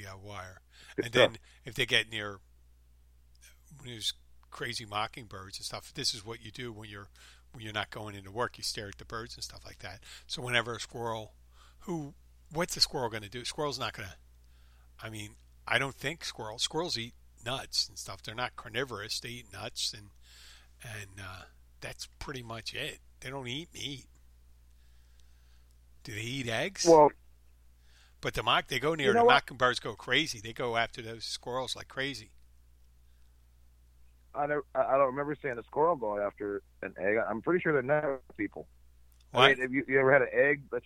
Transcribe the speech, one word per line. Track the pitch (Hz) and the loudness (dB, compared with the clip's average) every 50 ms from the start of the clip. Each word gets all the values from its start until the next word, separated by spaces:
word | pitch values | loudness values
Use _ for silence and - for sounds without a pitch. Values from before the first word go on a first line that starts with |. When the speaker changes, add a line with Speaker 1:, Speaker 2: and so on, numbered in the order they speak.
| 101 | -12
Speaker 1:
the, | |
uh, | 98 95 | -12 -14
wire. | 95 92 104 101 98 92 92 95 - _ _ - - - - - | -14 -14 -12 -12 -12 -12 -12 -14 -20 _ _ -20 -20 -20 -12 -4
Speaker 2:
Good | - 120 | -4 -2
Speaker 1:
And | 123 113 | 2 6
Speaker 2:
stuff. | 123 120 98 - | 8 8 6 6
Speaker 1:
then | - - - - - - | 0 -18 -20 -20 -18 -16
if | 131 110 | -10 -4
they | - 127 | -2 0
get | 117 123 113 110 113 | 4 4 2 2 2
near, | 113 110 104 104 101 95 - _ - - - - - _ - - - _ - - - - - - - - - - - - - - 160 135 | -4 -6 -6 -6 -8 -12 -18 _ -20 -20 -20 -20 -20 _ -20 -20 -20 _ -20 -20 -20 -20 -20 -20 -20 -20 -20 -20 -20 -20 -20 -20 -20 -18
when | - 123 | -16 -14
there's | 120 110 104 - - - - - - - - - | -10 -6 -4 -6 -6 -6 -12 -20 -20 -20 -20 -18
crazy | - - 143 123 117 - 120 | -12 -8 -8 -6 -6 -8 -8
mockingbirds | 104 101 104 110 113 - 147 123 95 104 98 95 98 98 - | -4 -2 -2 -2 -2 -4 -10 -16 -14 -14 -14 -14 -12 -14 -12
and | - | -10
stuff, | - - 107 - - - | -8 -10 -10 -12 -10 -8
this | - 131 - - | -4 -2 -2 -2
is | 120 98 | -2 -6
what | 110 117 117 | -10 -12 -12
you | 113 110 101 | -12 -14 -12
do | 123 127 120 110 | -10 -10 -10 -10
when | 104 110 107 | -10 -14 -14
you're, | 104 101 101 - - - - - - - - - | -14 -14 -14 -16 -20 -20 -20 -20 -20 -20 -20 -20
when | - 127 110 | -16 -12 -10
you're | 107 107 | -6 -4
not | 107 98 - | -4 -4 -4
going | - 120 107 107 101 | -6 -10 -10 -10 -10
into | 101 95 95 | -12 -12 -10
work. | 95 113 123 107 - | -4 -2 -2 -2 -2
You | - 104 | -6 -8
stare | - - - 107 101 | -6 -6 -6 -8 -8
at | 101 - | -10 -12
the | - | -14
birds | - - 113 117 120 - | -10 -10 -10 -10 -10 -12
and | - 107 | -12 -12
stuff | - - - - | -12 -14 -16 -18
like | - - - | -20 -18 -14
that. | - 101 90 107 - - - - - - | -14 -14 -14 -14 -16 -18 -20 -16 -12 -10
So | - - 123 | -8 -6 -4
whenever | 123 123 120 113 117 117 | 0 2 2 2 2 -2
a | 104 | -8
squirrel, | - - - 123 117 117 113 113 110 107 - - - - - - - - - - | -8 -10 -8 -6 -4 -4 -4 -4 -6 -10 -16 -20 -20 -20 -20 -20 -20 -20 -20 -16
who, | - - 175 165 147 139 - - - - - - - - 156 | -8 -6 -6 -6 -6 -8 -12 -16 -20 -20 -20 -20 -18 -8 -2
what's | 151 175 175 - | -2 -2 0 4
a | 165 | 4
squirrel | - - - 147 127 113 | 4 4 4 0 0 0
gonna | 107 113 104 101 | -2 -4 -6 -6
do? | 104 123 120 | -10 -8 -8
Squirrel's | - - - 151 147 131 123 | -6 -4 -2 -2 -2 -2 -2
not | 127 110 - | -4 -4 -4
gonna, | - 110 92 - - - - - - - - - - - - - - - - - - - | -6 -10 -10 -12 -16 -20 -20 -20 -20 -20 -20 -20 -20 -20 -20 -20 -20 -20 -20 -20 -14 -12
I | 110 | -10
mean, | 110 107 104 107 110 - - - - - - | -10 -10 -10 -12 -14 -18 -20 -20 -20 -12 -4
I | - 113 120 | 0 2 2
don't | 135 139 127 | 2 0 -6
think | - - 139 165 165 - | -6 -6 -6 -6 -6 -8
squirrels, | - - - 117 107 107 104 - | -10 -10 -8 -10 -10 -6 -4 -4
squirrels | - - 151 175 170 - | -2 -2 -2 -2 -2 -2
eat | 117 113 120 - - - - - - - | -4 -6 -8 -10 -16 -20 -20 -20 -12 -6
nuts | 113 131 131 - - - - - - | -6 -6 -6 -6 -4 -2 -2 -2 -2
and | - - | -4 -14
stuff. | - - 98 98 - | -12 -12 -12 -12 -10
They're | - 110 | -10 -6
not | 113 123 120 - | -4 -4 -4 -4
carnivorous. | - - 117 107 117 139 135 117 98 104 110 - - | -6 -12 -6 -2 -2 -2 -2 -4 -8 -6 -6 -6 -6
They | - 123 | -6 -8
eat | 120 120 - - - | -12 -12 -14 -14 -12
nuts | 98 104 120 - - - - - | -10 -10 -8 -6 -4 -4 -4 -6
and, | 104 104 101 - - - - - - - - - - - - - - - | -8 -16 -20 -20 -20 -20 -20 -20 -20 -20 -20 -20 -20 -20 -20 -20 -18 -16
and, | 123 107 107 101 98 95 95 | -14 -12 -12 -12 -14 -14 -14
uh, | 98 92 92 92 - - - - - - - - | -14 -14 -14 -14 -16 -20 -20 -20 -20 -20 -20 -14
that's | - 113 - - - - - - | -12 -12 -10 -10 -14 -14 -14 -14
pretty | - - 143 127 120 | -10 -10 -8 -8 -8
much | 113 113 113 110 - - | -8 -10 -10 -8 -8 -6
it. | 113 135 147 107 - - - - - | -6 -6 -6 -8 -12 -16 -20 -20 -14
They | - 127 | -12 -10
don't | 135 139 131 120 | -8 -8 -6 -6
eat | 120 143 170 - - | -6 -6 -8 -10 -12
meat. | - 113 131 143 127 - - - - - - - - - - - - - - - - - - - - - - - - - - - - - - - - - - - - - - - - - | -10 -10 -8 -10 -10 -14 -18 -20 -20 -20 -20 -20 -20 -20 -20 -20 -20 -20 -20 -20 -20 -20 -20 -20 -20 -20 -20 -20 -20 -20 -20 -20 -20 -20 -20 -20 -20 -20 -20 -20 -20 -20 -20 -20 -20 -14
Do | - - | -10 -8
they | 101 | -6
eat | 110 117 131 139 127 117 | -6 -4 -4 -4 -4 -2
eggs? | 113 113 143 190 196 - - 170 | 0 0 -2 -2 -2 2 8 10
Speaker 2:
Well, | 165 156 151 143 - - - - - - - - - - - - - _ - - - - - - - - | 12 12 12 10 8 2 -18 -20 -20 -20 -20 -20 -20 -20 -20 -20 -20 _ -20 -20 -20 -20 -20 -20 -16 -8
Speaker 1:
But | - 131 - | -6 -4 -4
the | - 110 | -2 2
mock, | 117 131 170 180 - | 4 4 4 2 0
they | 143 127 | -2 0
go | 123 151 165 | 0 0 0
near, | 160 143 - | 2 4 4
Speaker 2:
you | 196 | 6
know | 233 | 8
Speaker 1:
the | 233 | 8
Speaker 2:
what? | 240 139 | 10 8
Speaker 1:
mockingbirds | 139 - - 156 117 127 123 120 - | 8 6 2 -2 2 4 4 4 2
go | - 135 107 | -2 -6 -10
crazy. | - - - 123 135 160 151 - 117 | -8 -4 0 2 2 2 2 -2 -8
They | 101 117 113 | -10 -10 -6
go | - 143 123 113 | -4 -4 0 2
after | 113 117 107 - - 117 | 2 0 0 -2 -8 -10
those | 110 113 113 107 | -10 -10 -10 -10
squirrels | - - - - 127 120 131 131 113 - | -10 -10 -8 -8 -4 -4 -4 -4 -4 -6
like | - - - | -8 -10 -12
crazy. | - 135 135 139 135 107 107 - - - - - - - - - - - - - - - - - - - - - _ - - - - - - - - - - - - - - - - - - - - | -6 -4 -4 -4 -4 -6 -12 -16 -20 -20 -20 -20 -20 -20 -20 -20 -20 -20 -20 -20 -20 -20 -20 -20 -20 -20 -20 -20 _ -20 -20 -20 -20 -20 -20 -20 -20 -20 -20 -20 -20 -20 -20 -20 -20 -20 -20 -12 -6
Speaker 2:
I | - 147 | -4 -2
never, | 147 147 147 135 - - | 0 0 -2 -2 -4 0
I, | 131 131 | 0 2
I | 110 127 139 | 4 6 4
don't | 139 | 4
remember | 131 127 139 143 147 151 - | 4 4 0 -2 -2 -4 -4
seeing | - 143 120 117 | -4 -6 -6 -6
a | 110 | -8
squirrel | - - 131 151 165 175 | -6 0 2 4 4 4
going | 143 113 104 104 104 101 | 2 0 -2 -2 0 -2
after | 101 - - 104 101 101 101 - - - - - | -2 -2 -4 -6 -4 -4 -4 -6 -10 -14 -10 -10
an | 95 - - | -8 -6 -2
egg. | 87 98 107 117 104 92 | 2 2 2 2 2 0
I'm | 107 113 - | -2 -2 0
pretty | - 170 185 - | 2 2 2 2
sure | 170 151 | 2 2
they're | 139 120 | 2 2
not | 127 147 151 151 147 139 131 - - - | 2 2 2 2 0 -4 -4 -8 -12 -8
people. | - 104 98 - - 80 - - - - - - - - - - - - - - | -6 -6 -6 -6 -8 -14 -14 -16 -20 -20 -20 -20 -20 -20 -20 -20 -20 -14 -2 6
I | 120 | 8
Speaker 1:
What? | 127 139 | 8 8
Speaker 2:
mean, | 139 127 | 8 6
have | 131 131 127 | 2 0 0
you, | 135 123 120 | 0 0 4
you | 135 135 | 4 6
ever | 135 131 139 | 8 8 8
had | 139 123 | 8 6
an | - 82 | 6 6
egg | 120 131 143 147 143 135 - - | 6 6 6 6 2 -2 -6 -6
that | 123 - | -6 -6